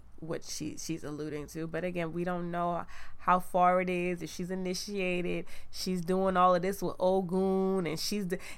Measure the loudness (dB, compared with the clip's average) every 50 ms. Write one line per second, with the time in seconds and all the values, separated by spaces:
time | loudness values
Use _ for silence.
0 | -16 -16 -14 -10 -8 -6 -6 -6 -6 -6 -6 -6 -6 -6 -6 -6 -6 -6 -6 -6
1 | -6 -6 -6 -6 -6 -6 -6 -8 -8 -8 -8 -6 -6 -4 -4 -4 -4 -2 -2 -2
2 | -4 -2 -2 -2 -2 -2 -2 -2 -2 -4 -2 -2 0 0 -2 -2 -4 -6 -6 -6
3 | -4 -4 -4 -2 2 2 2 4 2 2 4 6 6 6 6 6 4 2 0 0
4 | 0 -2 -2 -4 -6 -8 -6 -6 -6 -4 -4 -2 -2 -2 -2 -4 -4 -4 -2 -2
5 | 0 0 0 0 0 -2 -2 -2 -2 -2 -4 -4 -4 -4 -4 -4 -2 0 0 0
6 | 0 2 2 2 4 4 6 6 8 8 6 6 4 0 -2 0 -2 -2 0 2
7 | 2 4 4 4 2 2 2 2 4 4 4 4 4 2 2 2 0 0 -2 -2
8 | -2 -2 -2 -2 -2 -2 -4 -4 -6 -8 -12